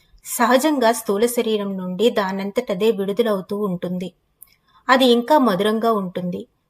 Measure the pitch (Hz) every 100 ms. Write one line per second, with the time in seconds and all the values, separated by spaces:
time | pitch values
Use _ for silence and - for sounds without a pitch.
0 | _ _ - - 233 254 302 285 226 240
1 | - 202 240 240 226 214 202 190 180 180
2 | 233 220 190 190 202 240 240 190 220 202
3 | 190 202 226 196 180 202 208 180 180 180
4 | 180 _ _ _ _ _ _ _ - 254
5 | 254 233 240 302 247 180 214 220 233 214
6 | 185 180 180 190 220 _